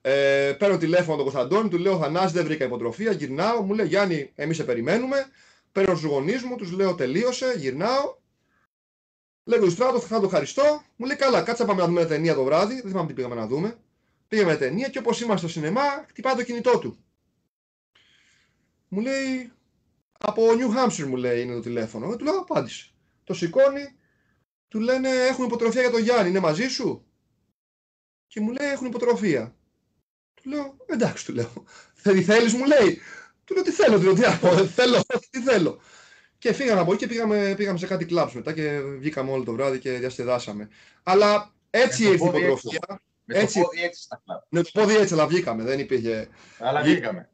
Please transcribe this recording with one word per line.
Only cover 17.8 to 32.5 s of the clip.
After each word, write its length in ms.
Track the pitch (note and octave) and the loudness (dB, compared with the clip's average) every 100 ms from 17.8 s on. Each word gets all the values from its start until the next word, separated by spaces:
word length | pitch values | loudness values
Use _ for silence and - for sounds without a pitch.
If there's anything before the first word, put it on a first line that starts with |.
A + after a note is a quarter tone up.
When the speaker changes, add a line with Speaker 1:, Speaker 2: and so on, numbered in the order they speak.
| _ _ _ _ _ _ _ _ _ _ _ | _ _ _ _ _ _ _ _ _ _ _
Speaker 1:
Μου 120 | F#3 | -6
λέει, 520 | A#3+ C4+ C4+ C4 A#3+ _ _ _ _ _ _ _ | -2 -2 -2 -4 -8 _ _ _ _ _ _ _
«Από 240 | G#3 G#3 | -4 2
New 340 | A3+ A3+ B3+ A3+ | 4 4 2 2
Hampshire», 300 | B3 - C#3+ | 2 0 -4
μου 100 | B2+ | -2
λέει, 260 | B2 A#2+ | 0 0
«είναι 120 | B2 | -2
το 60 | A#2+ | -6
τηλέφωνο». 520 | A#2 A#2+ A2+ A2+ C3 | -6 -4 -4 -6 -8
Ε, 40 | A#3 | -6
του 80 | |
λέω, 140 | C#4+ F#4+ | -2 -4
«Απάντησε». 520 | F4+ D#4 A#2+ - - _ _ _ | -2 -4 -4 -12 -20 _ _ _
Το 100 | _ | _
σηκώνει, 600 | E3 F3 A#3 C#4 C#4 C#4 _ _ _ _ _ _ _ _ | -6 -2 4 4 2 -10 _ _ _ _ _ _ _ _
του 120 | G#3+ | -4
λένε, 280 | A3+ C4 C4 | 0 0 2
«Έχουν 360 | C4 B3+ B3+ | 2 2 0
υποτροφία 360 | B3 A#3 A3+ B3 | -4 0 0 2
για 100 | B3 | 2
τον 100 | A#3 | 2
Γιάννη, 280 | A3 B3 F3+ | 2 2 2
είναι 120 | F#3+ | 2
μαζί 280 | F3 D3+ B3+ | 0 0 -2
σου;» 360 | - A3 - _ _ _ _ _ _ _ _ _ _ _ _ _ | -2 -4 -6 _ _ _ _ _ _ _ _ _ _ _ _ _
Και 140 | - | -6
μου 120 | G#3+ | -4
λέει, 160 | C4 C#4+ | -2 -4
«Έχουν 180 | C4+ B3+ | -4 -6
υποτροφία». 680 | A#3 A#3+ G#3+ G3+ C#3 A2+ _ _ _ _ _ _ _ _ | -2 0 2 2 0 -4 _ _ _ _ _ _ _ _
Του 140 | _ C4 | _ -10
λέω, 280 | D4 C#4 C#4 - | -8 -8 -14 -8
«Εντάξει», 380 | D4+ G#3+ - | -2 -2 -2
του 80 | - | -10
λέω, 200 | A#2 A#2 - - - - | -6 -6 -8 -20 -20 -20
«Θέλει-, 280 | _ G3+ F#3+ | _ 2 2
θέλεις;» 320 | F3 G#3+ A#3 | 6 4 4